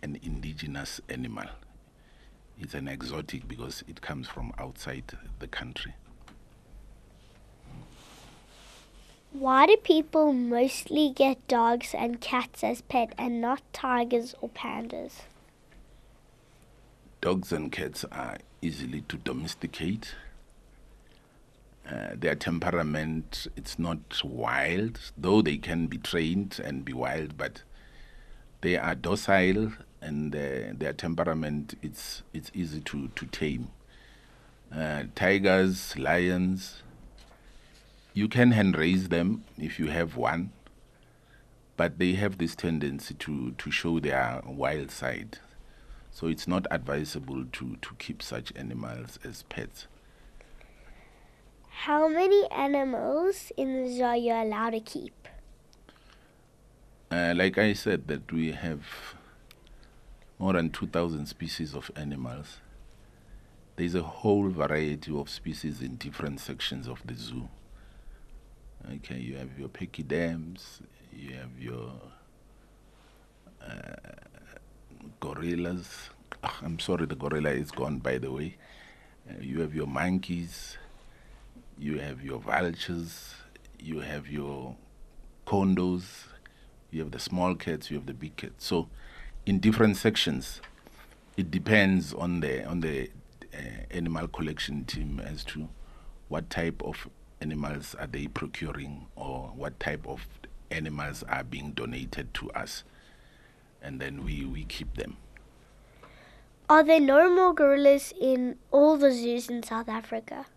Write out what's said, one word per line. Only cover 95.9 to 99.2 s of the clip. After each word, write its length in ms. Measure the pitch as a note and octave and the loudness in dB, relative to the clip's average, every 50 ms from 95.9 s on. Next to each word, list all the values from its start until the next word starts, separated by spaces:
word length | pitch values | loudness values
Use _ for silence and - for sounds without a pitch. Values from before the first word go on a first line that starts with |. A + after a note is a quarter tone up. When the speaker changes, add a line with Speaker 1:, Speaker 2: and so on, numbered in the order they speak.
| - - - - - - - - | -18 -16 -16 -16 -18 -16 -10 -4
Speaker 1:
what 200 | D2+ E2 E2 - | -4 -4 -4 -4
type 320 | - - E2+ E2+ D#2 - - | -2 -2 0 -2 -2 -4 -6
of 240 | - D2+ - - B1+ - - - - - - | -6 -8 -8 -10 -14 -16 -20 -20 -20 -14 -8
animals 540 | D#2 D2+ D#2 D2+ C#2+ C#2+ D2 C#2 - - - | -6 -4 -4 -2 -4 -4 -4 -6 -8 -10 -10
are 100 | - - | -10 -10
they 220 | - - C#2+ C#2+ | -8 -6 -6 -8
procuring 800 | C#2+ - - D#2+ C#2+ - - E2+ D2+ D2 D2 C#2 C#2+ C#2+ C#2 - - - | -6 -6 -6 -8 -6 -6 -8 -6 -6 -6 -8 -8 -10 -10 -12 -14 -16 -14
or 360 | - | -12